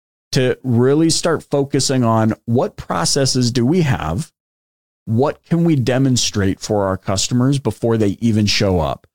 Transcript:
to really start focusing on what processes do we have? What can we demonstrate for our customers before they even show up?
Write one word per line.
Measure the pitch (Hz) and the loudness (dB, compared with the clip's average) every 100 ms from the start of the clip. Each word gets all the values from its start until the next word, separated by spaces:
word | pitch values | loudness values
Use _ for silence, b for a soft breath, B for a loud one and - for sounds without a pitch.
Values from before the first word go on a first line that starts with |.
| _ _ - | _ _ -4
to | 139 127 - | 0 0 -2
really | 131 117 131 147 165 | 0 2 4 4 2
start | - 175 143 | 0 -2 -4
focusing | - 143 139 139 - 131 | -2 -4 -2 -2 0 0
on | 117 113 110 - - | 2 2 2 -2 -2
what | 117 - - | -2 -2 -6
processes | - 180 170 147 131 127 120 | -8 -4 -2 0 0 0 0
do | 123 120 | 0 0
we | 180 | 2
have? | 147 87 80 90 - _ _ _ _ _ _ _ - | 0 -2 -4 -6 -8 _ _ _ _ _ _ _ -4
What | 113 147 - | 0 0 -2
can | - 170 | -4 0
we | 170 147 | 2 2
demonstrate | 120 127 135 123 - 104 95 - | 2 2 2 2 -2 0 -2 -2
for | - 104 | -2 0
our | 98 95 | 0 -2
customers | - 95 - 123 131 139 | -4 -4 -2 0 0 0
before | 113 - 117 113 | -2 -4 -2 0
they | 104 - | 0 0
even | 117 107 104 | 0 2 2
show | - 101 90 | 0 0 0
up? | 73 - _ | -2 -6 _